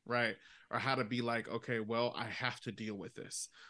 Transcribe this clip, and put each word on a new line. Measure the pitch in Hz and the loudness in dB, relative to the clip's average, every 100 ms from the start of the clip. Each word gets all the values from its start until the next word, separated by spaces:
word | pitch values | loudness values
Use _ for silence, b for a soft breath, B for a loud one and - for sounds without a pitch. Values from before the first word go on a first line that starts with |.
| - | 0
right? | 120 113 - B B - | 4 4 0 B B -4
Or | 113 | 0
how | 135 | 2
to | 131 | 2
be | 110 123 | 2 2
like, | 117 117 - | 2 0 0
"Okay, | 117 - 117 | -4 0 -2
well, | 107 113 120 - | 2 2 2 0
I | 117 | -4
have | - 127 - | -2 -2 -2
to | 120 | -6
deal | 104 110 | -6 -4
with | 101 87 - | -4 -6 -10
this. | - - - B | -10 -8 -8 B